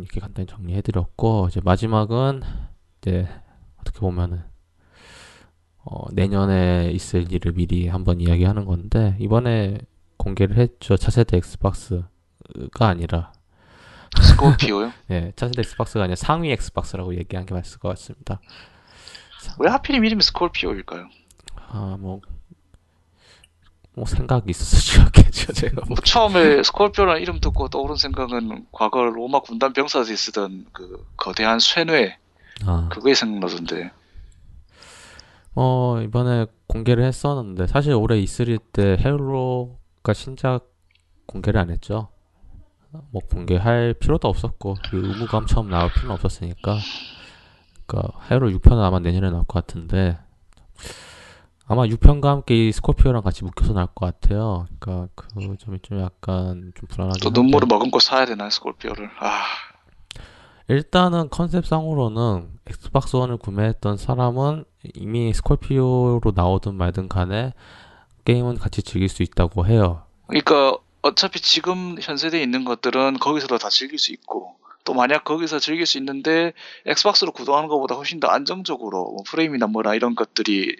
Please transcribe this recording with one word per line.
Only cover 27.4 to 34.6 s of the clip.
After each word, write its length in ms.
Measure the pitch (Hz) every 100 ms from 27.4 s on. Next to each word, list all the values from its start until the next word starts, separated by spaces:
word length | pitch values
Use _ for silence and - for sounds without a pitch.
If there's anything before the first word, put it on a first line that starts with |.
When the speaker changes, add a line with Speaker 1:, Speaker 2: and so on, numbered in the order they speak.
Speaker 2:
듣고 280 | 147 - 131
떠오른 280 | 139 139 147
생각은 680 | 139 131 123 120 113 - -
과거 320 | - 110 131
로마 360 | 120 117 123 139
군단 320 | - 113 135
병사들이 420 | 131 143 147 113
쓰던 520 | 104 - 104 98 95 -
그 340 | - 90 90 - -
거대한 420 | 95 92 110 113
쇠뇌, 600 | - 170 165 151 98 - _ _ _ - 98
Speaker 1:
아. 220 | 85 85
Speaker 2:
그게 220 | 107 127
생각나던데. 800 | 131 113 104 90 85 82 82 87 - _ - - - - -